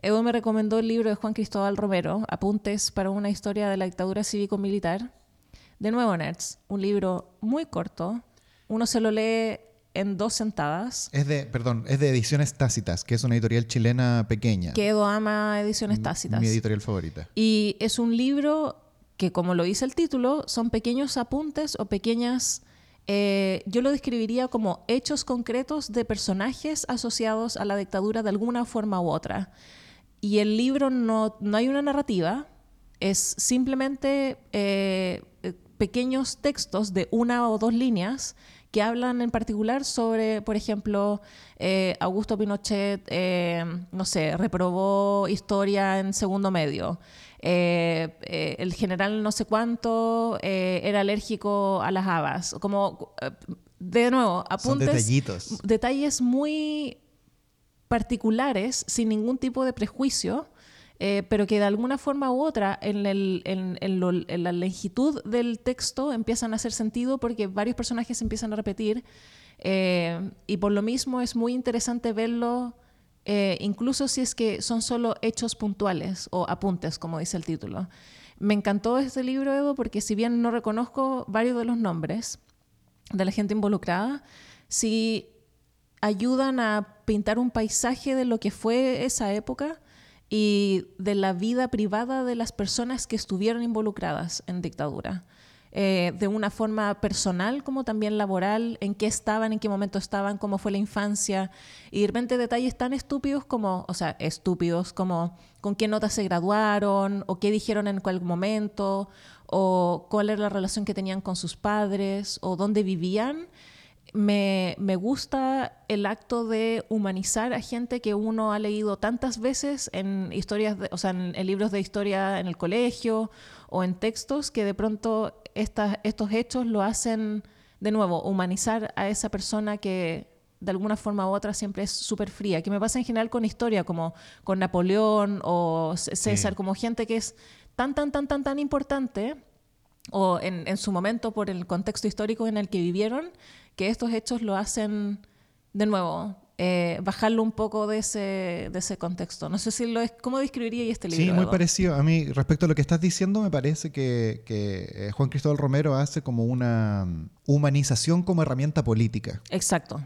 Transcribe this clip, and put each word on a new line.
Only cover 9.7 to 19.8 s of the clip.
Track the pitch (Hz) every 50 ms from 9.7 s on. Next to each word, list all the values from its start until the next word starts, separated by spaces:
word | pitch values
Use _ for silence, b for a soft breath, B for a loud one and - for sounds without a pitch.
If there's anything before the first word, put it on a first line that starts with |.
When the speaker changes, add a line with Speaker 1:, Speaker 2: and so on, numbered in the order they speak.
| _ _ _ _ _
Speaker 1:
en | - 196 202 196
dos | 180 208 226 -
sentadas. | - 226 220 - - 151 147 151 175 208 254 247 - - -
Speaker 2:
Es | - 139 143
de, | 139 151 143 135
perdón, | 107 110 123 117 123 120 113 113
es | - 135 135
de | 147 143
Ediciones | 131 123 107 - 147 143 147 - -
Tácitas, | - 139 123 - 117 98 - 85 87 -
que | - 120
es | 113 131
una | 127 117
editorial | 117 110 113 113 117 117
chilena | 113 - 123 113 117 123 127 127 123 120 117 110
pequeña. | - 117 104 - 117 110 92 87 85 -
Speaker 1:
Que | - 202
Edo | 208 - 214 208
ama | 202 208 214 214 214 214 214 214 214 208 208
Ediciones | 208 208 214 - 220 202 214
Speaker 2:
M-, | 214 107
Speaker 1:
Tácitas. | - 160 - - - 110 113
Speaker 2:
mi | 113
editorial | 110 110 113 107 113 107 104
favorita. | - - 107 95 85 80 73 78 80 - _
Speaker 1:
Y | 208 220 220 220 214 214 202 190 -
es | - 226 - -
un | 233 233 233
libro | 233 247 269 277 285 285 302 302 311 311 269 - - _ _ _ _ _ _ _
que, | _ 190 180
como | - 185 175 180 180
lo | 175 170
dice | 180 202 -